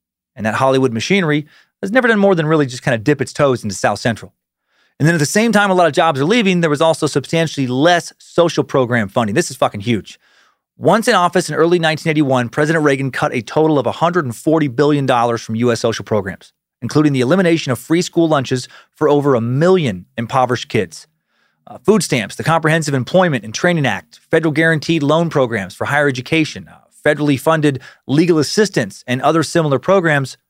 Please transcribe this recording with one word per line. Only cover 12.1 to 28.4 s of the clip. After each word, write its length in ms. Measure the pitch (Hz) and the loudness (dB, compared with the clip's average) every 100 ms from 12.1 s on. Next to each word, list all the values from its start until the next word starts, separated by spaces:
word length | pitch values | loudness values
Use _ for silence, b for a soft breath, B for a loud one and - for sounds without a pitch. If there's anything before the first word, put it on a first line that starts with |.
eighty-one, 380 | 151 139 131 117 | 0 2 0 0
President 360 | - 151 160 | -2 0 2
Reagan 260 | 147 135 135 | 2 0 -2
cut 220 | - 151 | -4 -4
a 100 | 127 | -4
total 360 | 107 151 160 147 | -4 0 2 0
of 80 | 117 | -2
a 60 | |
hundred 320 | - 170 175 | -2 -2 0
and 100 | 135 | -4
forty 320 | 113 160 160 147 | -4 -2 0 0
billion 400 | 120 147 147 135 | 0 2 2 2
dollars 340 | 123 120 117 | 0 0 -2
from 160 | - 113 | -6 -2
U 160 | 120 | 0
S 80 | 117 | 0
social 240 | 117 - | -2 -4
programs, 480 | - 107 95 87 - _ _ _ | -2 -2 -2 -10 -18 _ _ _
including 300 | 117 147 151 | -2 2 2
the 80 | 135 | 2
elimination 520 | 123 185 170 160 139 | 2 2 2 0 -2
of 60 | 120 | -6
free 240 | - 170 | -2 -2
school 260 | 165 170 165 | 0 0 2
lunches 400 | 151 120 127 - B B | 0 0 -4 -6 B B
for 160 | _ 147 | _ 0
over 260 | 147 143 | 2 2
a 60 | 123 | 0
million 640 | 117 131 175 190 139 92 - - | 0 0 2 2 0 -4 -8 -10
impoverished 520 | 117 135 123 127 - | -4 0 0 -2 -2
kids. 400 | 117 92 - - _ _ _ _ _ - | -4 -4 -8 -20 _ _ _ _ _ -20
Uh, 120 | - | -4
food 240 | - 214 | 0 0
stamps, 340 | - 131 101 - | 0 -2 -4 -6
the 80 | |
Comprehensive 500 | 117 165 156 165 147 | -2 0 2 0 0
Employment 500 | 135 120 185 180 127 | -4 0 2 2 0
and 100 | 110 | -6
Training 320 | - 180 170 135 | -4 0 0 0
Act, 340 | 98 - - _ | -4 -8 -20 _
federal 220 | 165 160 | -2 0
guaranteed 500 | 143 165 160 - 165 | 2 2 2 0 0
loan 280 | 143 156 170 | 2 2 2
programs 440 | 143 123 110 95 | 0 0 -2 -6
for 100 | - | -8
higher 240 | 110 143 143 | -2 0 0
education, 600 | 123 - 160 151 - 165 | -2 -2 -2 -2 -6 -18
uh, 100 | - _ _ | -20 _ _
federally 340 | 147 147 147 131 | -2 0 0 0
funded 420 | - 160 147 127 B B - | 0 2 0 -2 B B -2
legal 320 | 139 175 | 2 4
assistance, 680 | 160 | 2